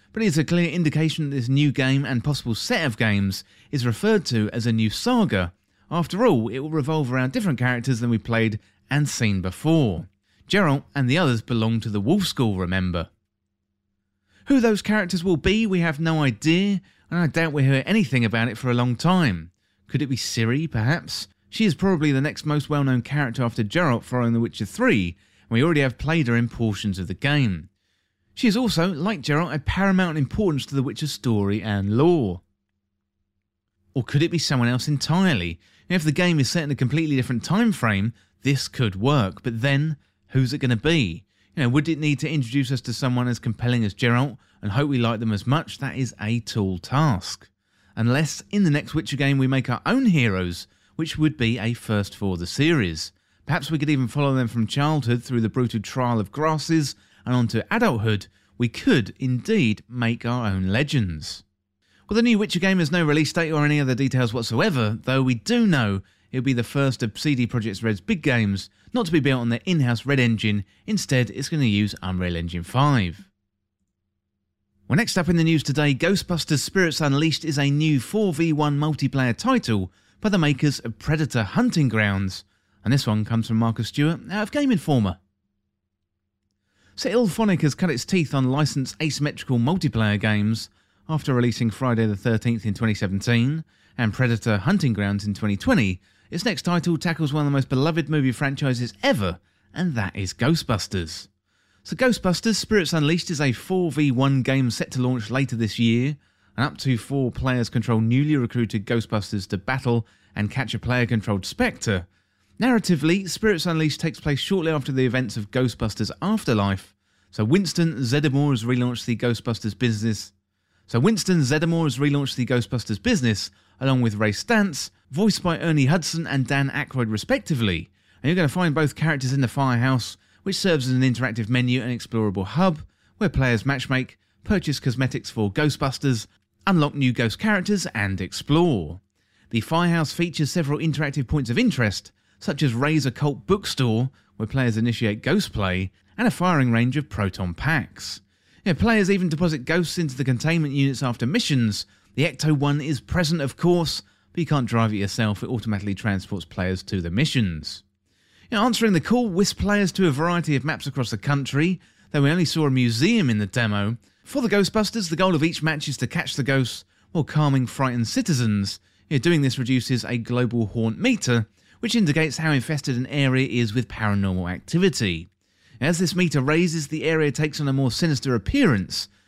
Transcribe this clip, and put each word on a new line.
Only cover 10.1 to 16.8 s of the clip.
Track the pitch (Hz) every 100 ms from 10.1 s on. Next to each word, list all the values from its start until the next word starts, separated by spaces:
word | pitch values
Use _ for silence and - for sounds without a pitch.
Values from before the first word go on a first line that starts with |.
| _ _ _ -
Geralt | 196 165 143 -
and | 143 123
the | 160
others | 151 113
belong | - 117 113 113
to | 110
the | 104
Wolf | 104 202
School, | 180 - 113 92
remember. | 90 95 92 85 80 _ _ _ _ _ _ _ _ _ _ _ _ _ -
Who | 277
those | 226 208
characters | - 214 180 180
will | 185 160
be, | 190 214 220
we | 185
have | 165 147
no | 165 156
idea, | 139 110 156 170 202 190